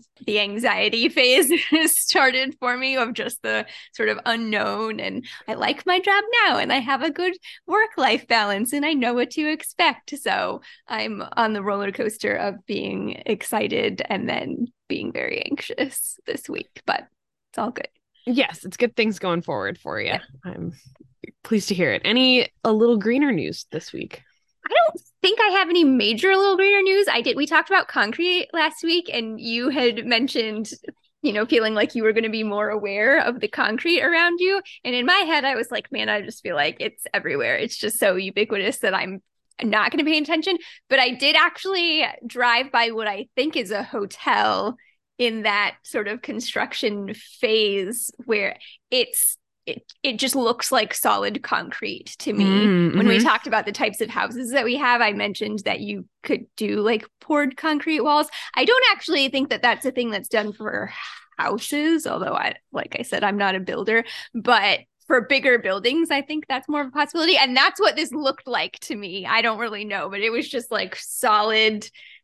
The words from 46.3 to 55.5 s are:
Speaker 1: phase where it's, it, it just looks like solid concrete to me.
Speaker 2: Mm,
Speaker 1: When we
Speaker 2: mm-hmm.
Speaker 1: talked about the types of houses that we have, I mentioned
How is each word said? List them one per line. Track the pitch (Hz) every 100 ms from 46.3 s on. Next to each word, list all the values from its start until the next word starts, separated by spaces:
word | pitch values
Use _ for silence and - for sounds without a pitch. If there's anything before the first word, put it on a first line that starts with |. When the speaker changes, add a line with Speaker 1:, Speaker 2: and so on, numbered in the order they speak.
| 220 - - - - 226 208 196
Speaker 1:
phase | 214 - - 226 220 208 196 190 240 - - 233
where | 214 196 - - - _
it's, | 254 - - - - _ _ -
it, | - - -
it | 277 214
just | 262 269
looks | 240 165 -
like | 254 214
solid | - - - 202 208
concrete | - - - - 208 185 - -
to | -
me. | 208 196
Speaker 2:
Mm, | 196 208 180 170 151
Speaker 1:
When | 202
we | 196
Speaker 2:
mm-hmm. | 247
Speaker 1:
talked | 320 -
about | 220 208
the |
types | 208 226 -
of | 226
houses | - 202 240 240
that | 269
we | 233 254
have, | 247 240
I | 220
mentioned | 202 202 190 214